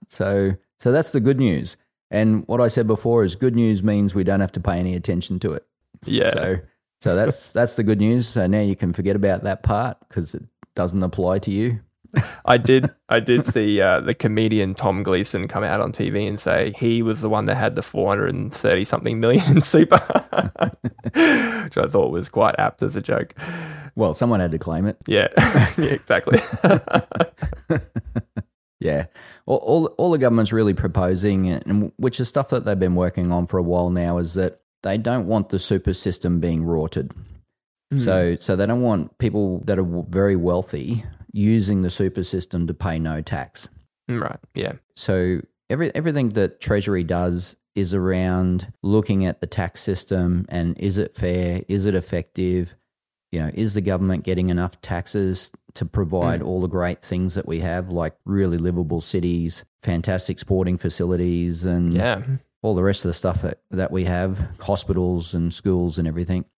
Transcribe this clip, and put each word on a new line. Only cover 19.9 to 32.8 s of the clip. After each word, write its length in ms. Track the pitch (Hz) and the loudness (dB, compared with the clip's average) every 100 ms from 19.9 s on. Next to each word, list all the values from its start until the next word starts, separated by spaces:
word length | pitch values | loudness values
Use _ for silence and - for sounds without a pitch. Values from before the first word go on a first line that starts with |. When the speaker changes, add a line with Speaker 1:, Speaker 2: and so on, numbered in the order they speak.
| - | 6
Speaker 2:
<laughs> 1080 | - - - - - - - - 117 - | 6 -2 0 -4 -4 -2 -4 -4 -10 -8
which 720 | - 311 320 269 233 226 175 - | -4 2 4 4 0 -4 -4 -2
I 80 | - | 2
thought 220 | 101 65 | 2 2
was 180 | 85 - | -2 -2
quite 260 | - 110 - | 2 2 4
apt 240 | 104 - | -2 0
as 140 | - 104 | -4 -4
a 60 | |
joke. 340 | - - - - 175 170 160 151 - - | -2 -2 -4 -10 -12 -12 -12 -14 -12 0
Speaker 1:
Well, 180 | 95 | 0
someone 260 | 78 120 104 | 2 2 2
had 120 | 87 | 0
to 60 | 78 | -2
claim 280 | 85 80 104 | -4 -2 -2
it. 100 | - - | -4 0
Speaker 2:
Yeah, 220 | 104 - | 2 4
<laughs> 40 | - - 135 - - | 2 4 4 4 2
yeah, 140 | 151 | 0
exactly. 480 | - - 104 - 120 - - | 0 0 0 4 2 2 0
<laughs> 1160 | - 196 - 110 - - - - - - - 151 - 110 - 110 - 107 - _ _ _ | 4 4 2 -2 -2 -2 -2 -2 -8 -8 -2 -4 -2 -12 -6 -8 -8 -12 -12 _ _ _
Speaker 1:
Yeah. 280 | 80 73 82 - - - - | -2 -2 -4 -14 -20 -14 -2
All, 100 | 135 | -2
all, 280 | 113 160 160 - | 2 2 2 0
all 140 | 175 | 2
the 80 | 156 | 4
government's 340 | 127 117 107 | 4 4 4
really 200 | 113 104 87 | 4 2 2
proposing, 720 | 92 95 90 92 101 95 92 | 0 0 0 2 2 2 0
and 420 | 76 - 101 101 - | -2 0 0 0 -2
which 220 | 127 - | -2 -2
is 80 | 120 | -2
stuff 220 | 143 135 | -2 0
that 140 | 123 | -2
they've 160 | 101 | 0
been 160 | 95 | 0